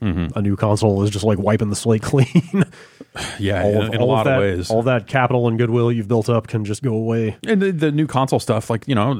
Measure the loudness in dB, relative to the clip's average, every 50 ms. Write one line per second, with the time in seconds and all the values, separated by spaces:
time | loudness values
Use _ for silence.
0 | -2 -2 0 -2 -2 -4 -4 -2 -2 -2 0 0 2 2 2 2 2 2 2 2
1 | 2 0 0 0 0 2 2 2 2 2 2 2 0 -2 -4 -2 0 0 0 0
2 | 0 0 2 2 2 4 2 0 0 2 0 0 0 -2 -4 -14 -20 -20 -20 -20
3 | -20 _ -14 -12 -12 -12 -8 -4 -4 -2 0 0 0 2 2 2 0 0 0 0
4 | 0 2 2 2 2 2 2 2 0 0 0 -2 -2 0 0 0 2 2 0 0
5 | -2 -2 -2 0 0 2 2 0 0 0 0 0 0 0 2 2 2 2 0 -2
6 | -2 0 0 0 2 2 0 -2 -2 -2 -4 -4 -4 -4 -6 -6 -4 -4 -4 -2
7 | -2 -2 -2 -2 -2 -4 -6 -6 -4 -2 0 0 0 0 0 0 0 0 2 0
8 | 0 0 0 0 0 0 0 -2 0 0 -2 -2 -2 -4 -4 -4 -4 -2 -2 0
9 | 0 0 -2